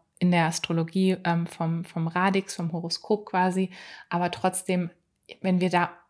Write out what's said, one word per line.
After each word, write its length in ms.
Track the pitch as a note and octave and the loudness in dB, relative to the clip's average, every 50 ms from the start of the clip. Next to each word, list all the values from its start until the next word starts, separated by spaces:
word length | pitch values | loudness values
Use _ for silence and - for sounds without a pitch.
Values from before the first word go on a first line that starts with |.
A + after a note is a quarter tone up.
| _ _ _ - | _ _ _ 0
in 100 | F3+ F3+ | 2 4
der 160 | F3 E3+ E3 | 6 6 4
Astrologie, 720 | D#3+ E3 - - - E3+ E3 D#3+ D#3+ - F#3+ F#3+ F#3 F#3 F#3 - | 2 2 -2 -2 -2 0 0 0 0 0 2 2 2 2 0 0
ähm, 220 | E3+ E3+ E3+ E3+ | 0 0 0 0
vom, 380 | E3+ - - E3+ E3 E3 E3 E3+ | -2 -4 -4 -2 -2 -2 -2 -4
vom 220 | - - E3+ D#3+ | -6 -4 -4 -2
Radix, 480 | E3 E3 F3+ F#3 G3 F#3+ F#3+ F#3+ - - | -2 0 2 2 2 2 0 0 -4 -4
vom 180 | - F3 E3 E3+ | -6 -4 -4 -4
Horoskop 540 | E3 E3+ E3 - - - - G#3+ G#3 G#3 | -4 -6 -6 -8 -6 -2 -2 -2 -2 -2
quasi, 440 | - - F#3 F#3 F#3 F3+ F#3+ F#3+ F#3 - - - - - - - - | -2 0 2 2 2 2 0 -2 -4 -6 -10 -18 -18 -18 -18 -8 -4
aber 220 | - F3 F3 F3 | -2 -2 -2 -2
trotzdem, 600 | F3 - - F#3 F#3 - - - F#3 F3+ F3 E3+ - _ _ _ _ _ _ - - - | -2 0 -2 0 0 -2 -2 -2 -2 -2 -2 -4 -8 _ _ _ _ _ _ -20 -14 -6
wenn 200 | - F#3+ F#3 F3+ | 0 0 2 2
wir 100 | F3+ F3+ | 2 2
da 200 | F3 F3 F3 - - - _ | 2 2 2 0 -2 -8 _